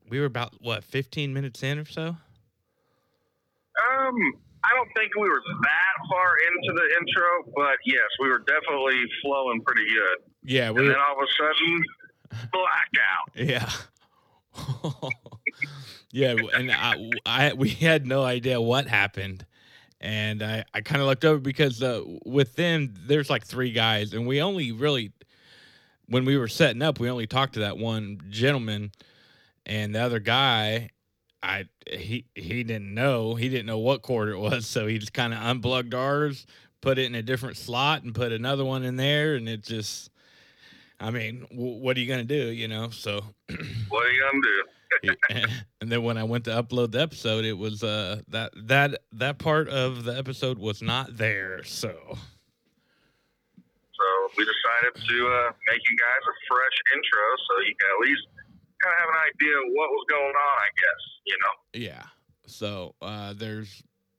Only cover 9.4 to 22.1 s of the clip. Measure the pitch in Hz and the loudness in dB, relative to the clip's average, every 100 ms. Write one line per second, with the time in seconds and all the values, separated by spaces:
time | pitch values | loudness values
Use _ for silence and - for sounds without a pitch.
9.4 | 127 113 113 113 107 110 95 92 _ _ | 0 0 0 2 4 4 4 0 _ _
10.4 | 135 127 113 113 139 135 143 139 135 - | -2 2 2 4 4 6 4 2 0 2
11.4 | 151 156 165 170 - - - _ - 113 | 2 2 2 0 -2 -8 -20 _ -16 -12
12.4 | 117 185 185 - - 131 101 90 - - | -6 -2 0 0 0 2 2 0 -4 -4
13.4 | 139 120 113 - - _ _ _ _ _ | -2 0 -2 -6 -10 _ _ _ _ _
14.4 | _ - - 117 160 135 131 - - 110 | _ -12 -8 -6 -6 -6 -8 -10 -12 -10
15.4 | - - 139 143 127 - _ 127 131 117 | -10 -8 -10 -12 -18 -20 _ 0 2 2
16.4 | 113 127 127 107 120 - 113 107 - 123 | 0 0 0 0 0 -2 -4 -6 -2 2
17.4 | 143 120 135 120 165 156 131 135 127 123 | 2 4 0 2 4 4 2 0 0 0
18.4 | 127 123 117 127 135 107 101 - 98 92 | 0 2 2 2 2 2 0 -2 -8 -8
19.4 | - _ _ - _ _ 104 107 107 107 | -14 _ _ -20 _ _ -6 -4 -4 -4
20.4 | 107 110 - 107 - 143 135 135 160 151 | -4 -6 -6 -8 -2 2 2 4 4 4
21.4 | 135 135 143 113 127 110 - | 2 2 0 2 -2 -2 -6